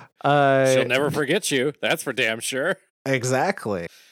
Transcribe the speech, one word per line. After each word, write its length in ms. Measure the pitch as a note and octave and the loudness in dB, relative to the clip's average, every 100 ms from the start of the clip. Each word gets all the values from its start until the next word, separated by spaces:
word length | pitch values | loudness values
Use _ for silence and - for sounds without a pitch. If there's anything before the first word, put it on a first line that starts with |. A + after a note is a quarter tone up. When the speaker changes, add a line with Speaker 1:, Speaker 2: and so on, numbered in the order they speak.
| - _ C#3 | -20 _ 2
Speaker 1:
Uh, 480 | C#3+ C#3 C3+ C3 | 4 4 4 4
Speaker 2:
She'll 140 | C3 B2 | 2 2
never 240 | B2+ D3 | 0 0
forget 400 | D3+ C#3 F#3+ - | -2 -2 -2 0
you. 220 | C#3 C3+ - | 0 -2 -2
That's 180 | G#2+ E3 | -2 -2
for 120 | - | -2
damn 260 | A#2+ A#2 A2+ | -2 -2 -2
sure. 380 | - C3 D#3 F#3+ _ _ - | -4 -4 -4 -6 _ _ -2
Speaker 1:
Exactly. 800 | C3+ B2+ C3 E3 G3 A2+ G2 E2+ - - | -2 0 0 0 -2 -6 -6 -6 -14 -20